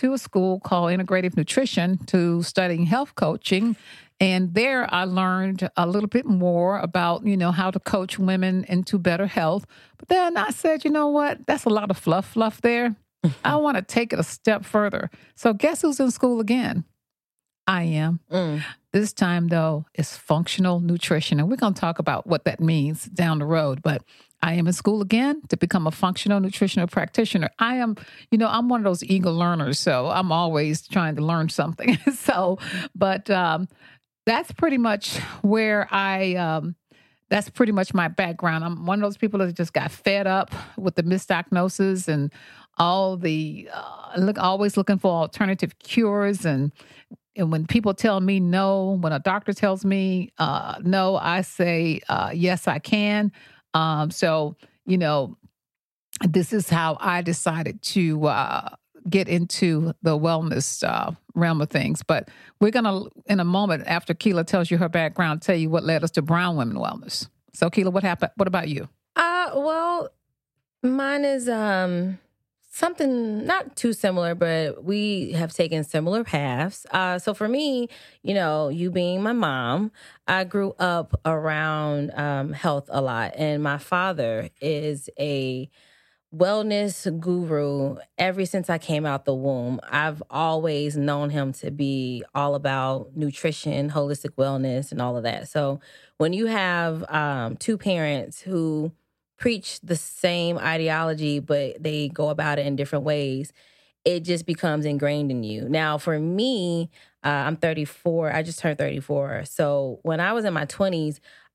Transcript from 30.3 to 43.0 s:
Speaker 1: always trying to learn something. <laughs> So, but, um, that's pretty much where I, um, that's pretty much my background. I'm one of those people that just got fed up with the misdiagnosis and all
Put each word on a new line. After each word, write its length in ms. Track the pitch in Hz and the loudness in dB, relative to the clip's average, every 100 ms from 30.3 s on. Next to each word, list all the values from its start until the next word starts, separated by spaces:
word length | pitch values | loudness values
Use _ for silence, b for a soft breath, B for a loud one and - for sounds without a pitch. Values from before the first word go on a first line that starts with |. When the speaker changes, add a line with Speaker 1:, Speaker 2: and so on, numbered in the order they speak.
Speaker 1:
always 560 | 165 170 156 151 156 - | 2 2 2 0 -2 -2
trying 280 | 196 160 147 | 0 0 0
to 60 | |
learn 280 | 156 165 160 | 0 2 0
something. 480 | - 151 - - - | 0 -2 0 2 2
<laughs> 100 | - | 2
So, 460 | 254 - 202 180 185 B 185 B | 0 2 2 2 -2 B -8 B
but, 360 | 180 196 190 - | 0 2 2 0
um, 380 | 190 170 160 185 B B B _ _ - | 2 2 0 -2 B B B _ _ 0
that's 240 | 233 - | 0 -2
pretty 260 | - 330 269 | 0 2 4
much 400 | 233 208 - - - B | 2 0 -2 -6 -8 B
where 460 | 202 220 220 208 - | 2 4 4 2 2
I, 440 | 196 196 190 190 180 | 0 2 2 0 0
um, 400 | 170 160 160 170 _ b b b b | 0 0 -2 -8 _ b b b b
that's 200 | 208 202 | -2 0
pretty 220 | - 240 | 2 4
much 220 | 202 190 | 4 2
my 140 | 190 165 | 2 0
background. 560 | 175 180 170 175 160 | 0 -2 0 0 0
I'm 220 | 170 170 170 | 0 -4 -2
one 140 | 202 | 0
of 40 | |
those 140 | 208 202 | 0 0
people 220 | 214 202 | 0 0
that 140 | 185 | 0
just 200 | 170 170 | 0 -2
got 180 | - 170 | -2 -4
fed 360 | - - 196 190 | -2 0 2 2
up 240 | 190 - - B B | 0 0 -6 B B
with 180 | 190 175 | -2 0
the 80 | |
misdiagnosis 1040 | 170 190 - 175 175 180 185 - 190 185 185 | 0 0 0 -2 0 0 0 2 0 0 0
and 240 | 151 143 B B B B - | 0 -2 B B B B 0
all 400 | 170 185 | 2 4